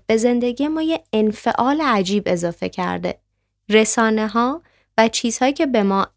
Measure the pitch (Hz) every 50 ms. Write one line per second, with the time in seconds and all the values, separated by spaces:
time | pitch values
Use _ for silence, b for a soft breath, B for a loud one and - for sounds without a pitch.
0 | _ - 220 226 220 240 247 240 233 247 240 - 277 302 311 320 320 320 330 311
1 | - _ - 220 214 214 208 - - 233 - - - 254 285 311 320 277 233 202
2 | 190 180 202 208 196 - 180 175 170 170 170 - - 185 - - 180 180 180 180
3 | 175 180 - - _ _ _ _ _ _ _ _ _ - 208 214 220 214 - -
4 | 226 220 220 220 220 214 214 233 240 247 277 339 - _ _ _ _ _ _ -
5 | 220 226 226 - - 233 220 - 254 262 285 - 330 285 247 226 202 196 196 196
6 | 190 - _